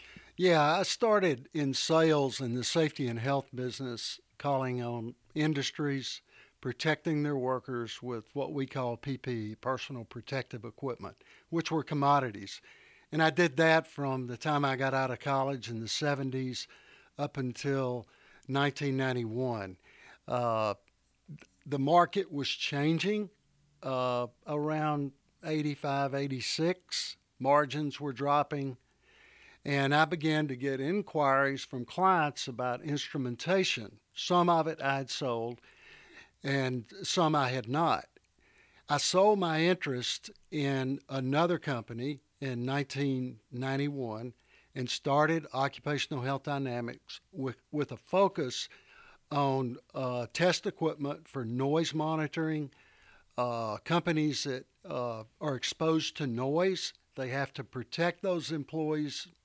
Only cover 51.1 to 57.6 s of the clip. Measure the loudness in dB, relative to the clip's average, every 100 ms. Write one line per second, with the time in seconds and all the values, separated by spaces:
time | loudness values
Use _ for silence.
51.1 | -6 -8 -8 -4 -2 2 2 0 -2 -2
52.1 | -2 -2 -2 -2 -2 -6 -12 _ _ _
53.1 | -20 _ -4 -2 -2 -4 -6 0 0 2
54.1 | 2 2 0 -4 -6 -10 _ -8 -4 -4
55.1 | -6 -12 _ -6 -4 -6 -2 2 2 0
56.1 | -4 -4 -2 0 2 2 0 -6 -10 _
57.1 | -8 -6 -4 -4 -6